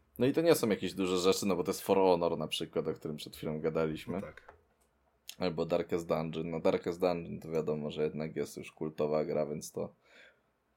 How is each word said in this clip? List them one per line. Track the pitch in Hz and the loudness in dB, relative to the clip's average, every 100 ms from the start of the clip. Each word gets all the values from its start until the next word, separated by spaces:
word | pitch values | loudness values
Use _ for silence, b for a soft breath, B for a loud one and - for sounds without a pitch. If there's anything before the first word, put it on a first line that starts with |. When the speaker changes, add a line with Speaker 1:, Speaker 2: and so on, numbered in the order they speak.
| _ - | _ 0
Speaker 1:
No | 127 | 2
i | |
to | 147 | 4
nie | 170 | 4
są | 151 113 | 6 4
jakieś | 95 92 | 2 0
duże | 90 92 92 | 0 2 4
rzeczy, | 92 92 101 | 4 4 2
no | 85 | 0
bo | |
to | 87 | 0
jest | - | -2
For | - 95 | 2 6
Honor | 95 87 85 80 | 6 6 4 0
na | 78 | -4
przykład, | - 80 85 78 | -6 -4 -2 -2
o | |
którym | 76 78 76 | -4 -6 -8
przed | - - | -10 -10
chwilą | 80 78 | -6 -2
gadaliśmy. | 80 80 80 76 - | -2 0 0 -2 -6
Speaker 2:
No | 87 | -6
tak. | 76 - - - _ _ _ _ _ _ - - | -8 -14 -20 -20 _ _ _ _ _ _ -16 -4
Speaker 1:
Albo | 90 82 82 | -2 -2 0
Darkest | 85 85 90 85 | 0 0 -2 0
Dungeon. | 80 80 80 82 | -2 -2 -4 -4
No | 80 | 0
Darkest | 95 92 92 85 | 2 2 0 0
Dungeon | 90 87 85 85 | 2 0 -4 -10
to | 80 | -4
wiadomo, | 80 78 76 73 | -2 0 -2 -4
że | 80 | -2
jednak | 76 76 80 78 | -2 -2 -6 -4
jest | 69 73 | -6 -8
już | - | -14
kultowa | - 78 - 76 78 | -8 -6 -2 0 0
gra, | 76 73 73 | 0 -2 -2
więc | 78 - | -6 -8
to | 87 85 - b b b b b _ _ | -8 -10 -12 b b b b b _ _